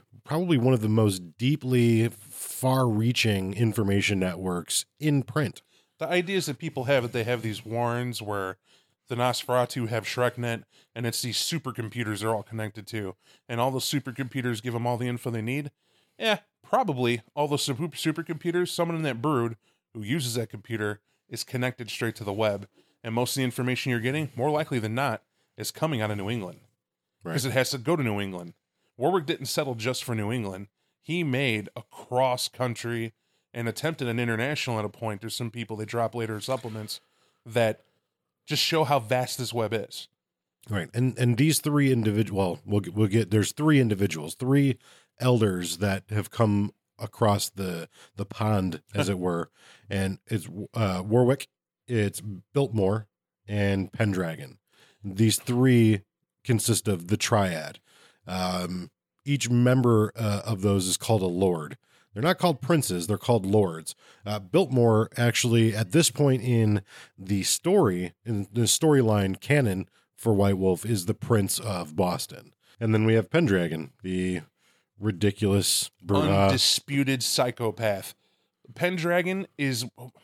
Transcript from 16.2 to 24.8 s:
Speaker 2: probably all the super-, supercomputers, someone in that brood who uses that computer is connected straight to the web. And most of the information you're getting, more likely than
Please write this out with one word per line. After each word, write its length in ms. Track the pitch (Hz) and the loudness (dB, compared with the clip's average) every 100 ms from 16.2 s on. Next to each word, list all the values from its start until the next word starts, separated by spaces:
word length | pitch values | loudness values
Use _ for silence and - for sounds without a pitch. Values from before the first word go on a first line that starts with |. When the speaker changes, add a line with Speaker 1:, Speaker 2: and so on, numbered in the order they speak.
| 226 208 - _ | -2 -2 -4 _
Speaker 2:
probably 580 | - 226 233 131 123 120 - - | -2 0 0 0 0 0 -4 -4
all 120 | 147 | -2
the 80 | 143 | -2
super-, 300 | - 123 165 | -2 -4 -6
supercomputers, 800 | - 160 156 160 160 170 175 180 | -4 -4 -4 -6 -6 -4 -2 -2
someone 260 | - 170 165 | -2 -2 -2
in 80 | |
that 180 | 156 117 | -2 -2
brood 360 | 139 139 117 113 _ _ _ | 0 2 0 -4 _ _ _
who 80 | 113 | -10
uses 340 | 104 156 123 117 | -4 -2 -2 -4
that 140 | 113 | -6
computer 520 | 110 - 113 104 104 _ _ _ | -8 -8 -4 -4 -4 _ _ _
is 160 | - | -12
connected 460 | - 123 127 120 113 | -8 -4 -4 -4 -10
straight 260 | - 117 - | -4 -4 -4
to 60 | |
the 80 | 101 | -4
web. 360 | 101 110 101 101 _ _ _ | 0 0 0 -6 _ _ _
And 140 | 117 113 | -6 -2
most 160 | 123 | -2
of 40 | 139 | -2
the 100 | 127 | -2
information 440 | 120 127 127 139 | -2 -4 -2 -2
you're 100 | 120 | -2
getting, 280 | 120 147 156 - | -2 -2 -4 -4
more 160 | 143 | -2
likely 260 | 151 156 | -2 -2
than 160 | 131 | -4